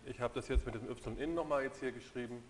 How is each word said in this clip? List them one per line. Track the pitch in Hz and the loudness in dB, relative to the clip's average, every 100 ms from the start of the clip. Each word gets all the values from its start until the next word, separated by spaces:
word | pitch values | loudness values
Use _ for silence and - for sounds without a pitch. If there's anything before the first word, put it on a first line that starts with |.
Ich | - - | -8 0
habe | 120 | 0
das | 131 - | 0 4
jetzt | 127 123 | 4 4
mit | |
dem | 110 117 | -2 -4
Y | 120 127 110 | -4 -4 -2
in | 147 | 0
nochmal | 170 151 143 | 0 2 2
jetzt | 135 - | 2 0
hier | 131 | -2
geschrieben. | 120 - 127 117 120 | -2 -6 -4 -4 -6